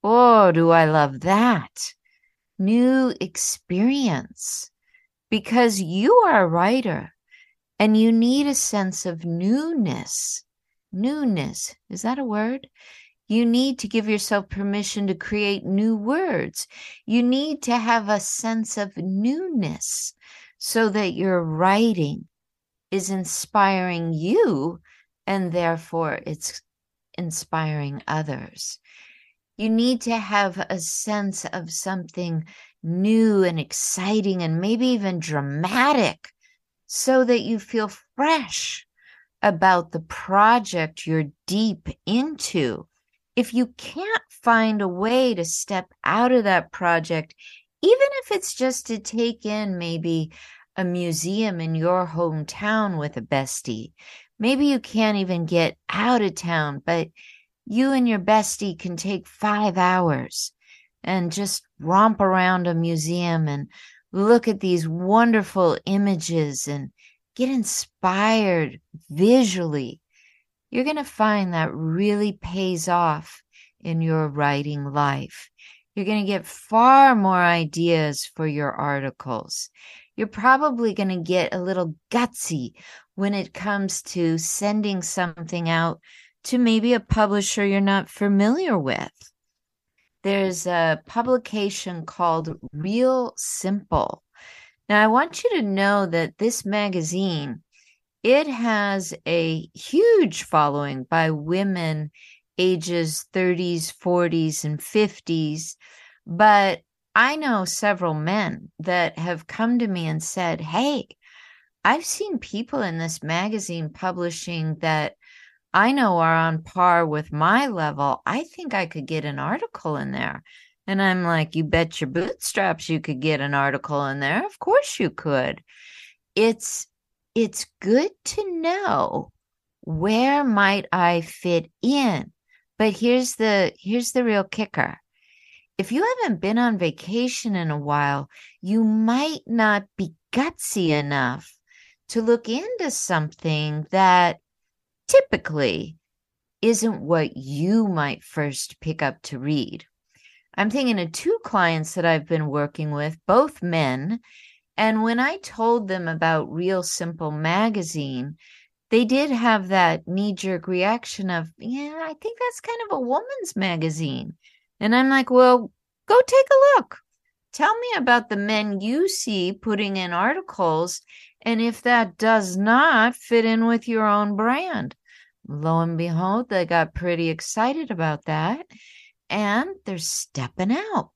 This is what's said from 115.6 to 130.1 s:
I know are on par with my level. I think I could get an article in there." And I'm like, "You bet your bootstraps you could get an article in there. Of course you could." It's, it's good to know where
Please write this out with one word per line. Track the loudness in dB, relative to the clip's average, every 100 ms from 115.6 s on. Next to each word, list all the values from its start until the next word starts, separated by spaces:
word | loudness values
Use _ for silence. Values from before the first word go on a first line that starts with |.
| _
I | 2 2
know | 4 2 2
are | 4 4
on | 2 0
par | -6 2 4 4 2
with | -2 -4
my | 0 4 4 2
level. | -2 -4 -2 -2 -2 -4
I | -6
think | -6 -12 -6
I | -4 -4
could | -6 -6
get | -6 -6
an | -6
article | -4 -4 -6 -8 -6 -6
in | -6
there." | -6 -6 -8 _ -20 _ _ -6
And | 0
I'm | 2 2
like, | 0 0 0 -2
"You | 0
bet | 0 0 -4
your | -6
bootstraps | -4 -4 -6 -6 -2 -2 -2 -4
you | -4
could | -4 -4
get | -2 -2
an | -2
article | 0 0 -2 -4 -4 -4
in | -4
there. | -2 -2 -4
Of | -8
course | 2 2 2 -4
you | -4
could." | -2 -2 -2 -2 -6 _ -20 -20 -20 -20 _ _ 0
It's, | 2 2 -6 -10 -12 _ _ _ _
it's | -2 -2 -4 -12 _
good | 2 2 2 _
to | -8 -6 -4 -4
know | -2 -2 0 0 0 -4 -10 _ _ _ _ _
where | -8 -4 0